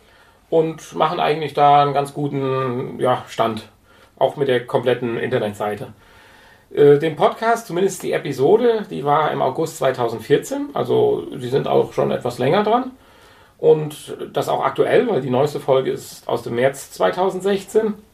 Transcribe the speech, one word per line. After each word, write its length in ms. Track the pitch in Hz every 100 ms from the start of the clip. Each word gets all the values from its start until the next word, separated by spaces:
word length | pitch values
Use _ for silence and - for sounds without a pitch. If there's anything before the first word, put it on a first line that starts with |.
| _ _ _ _ _
und 420 | 165 160 156 -
machen 260 | 170 160 170
eigentlich 340 | 160 151 147
da 280 | - 147 143
einen 120 | 143
ganz 180 | 139 143
guten, 840 | 143 143 143 135 131 131 123 - -
ja, 260 | 123 123 -
Stand, 400 | - 113 107 - _ _ _ _ _
auch 160 | 135 -
mit 120 | 131
der 180 | 123 123
kompletten 500 | 135 123 123 120 117
Internetseite. 760 | 113 123 107 101 104 101 - - _ - - - - - _
Äh, 240 | - 143 143
den 160 | 160
Podcast, 540 | 156 208 - 226 226 -
zumindest 340 | 170 196 -
die 80 | -
Episode, 720 | - - 123 139 220 247 220 202
die 140 | 160
war 260 | 147 147 151
im 100 | 139
August 380 | 135 127 160 -
zweitausendvierzehn, 920 | 135 131 120 113 - 143 - 285 285
also 540 | - 123 123 120 117 - 143
sie 100 | 123
sind 200 | 139 147
auch 240 | 135 131
schon 180 | - 139
etwas 280 | 139 123 117
länger 260 | 127 185
dran. 260 | 208 233 262 - - - - - _ _
Und 580 | 156 156 151 - - - -
das 160 | - 151
auch 160 | 147
aktuell, 440 | 135 - - 156 247
weil 120 | 185
die 100 | 135
neueste 300 | 127 147 147
Folge 320 | - 135 131
ist 340 | - - - -
aus 140 | 120
dem 140 | 123 117
März 340 | 131 143 -
zweitausendsechzehn. 1040 | - 185 180 190 185 190 196 - 220 220 208 -